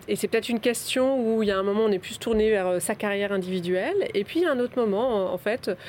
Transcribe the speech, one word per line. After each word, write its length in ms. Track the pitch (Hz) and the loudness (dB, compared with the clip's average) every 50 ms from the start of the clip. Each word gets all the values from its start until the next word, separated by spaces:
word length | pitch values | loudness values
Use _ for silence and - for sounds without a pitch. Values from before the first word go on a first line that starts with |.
| - - | -2 -4
et 80 | 208 | -4
c'est 120 | 196 - 202 | -2 -2 0
peut-être 220 | - 226 214 - | 0 0 0 0
une 100 | 233 220 | -2 0
question 600 | - 240 233 - - - - 262 254 262 269 262 | 0 0 0 -2 -2 -2 0 2 2 2 2 2
où 220 | 233 220 226 220 | 2 2 2 2
il 80 | 220 202 | 2 2
y 20 | |
a 60 | 196 190 | 2 2
un 60 | 190 | 2
moment, 180 | 202 202 214 220 | 0 2 2 2
on 60 | 214 | 2
est 60 | 202 180 | 2 0
plus 220 | - - 220 - | -2 -6 -12 -6
tourné 320 | - 240 226 214 214 220 | -2 0 2 4 4 4
vers, 160 | 220 202 185 185 | 4 2 2 2
euh, 120 | 180 175 | 0 0
sa 140 | - - 214 | 0 -2 -4
carrière 380 | 214 220 208 202 202 202 196 | -2 -2 -2 -2 0 -2 0
individuelle. 760 | 202 190 180 185 185 185 170 180 180 185 202 294 392 403 - - - | -2 -2 -2 -2 -2 -2 -2 0 0 0 0 0 0 0 0 0 0
Et 100 | 196 208 | -2 -2
puis, 180 | - - 320 | -2 0 0
il 20 | 359 | 2
y 20 | |
a 60 | 339 | 2
un 80 | 277 247 | 2 0
autre 200 | 247 240 - 254 | -2 -2 0 0
moment, 520 | 233 214 190 202 247 269 226 202 190 - | 0 2 2 2 0 0 0 0 0 0
en, 20 | 185 | -2
en 40 | 180 | -4
fait, 320 | - 208 220 262 - - 185 - - | -2 -2 -4 -2 -2 -4 -6 -6 -6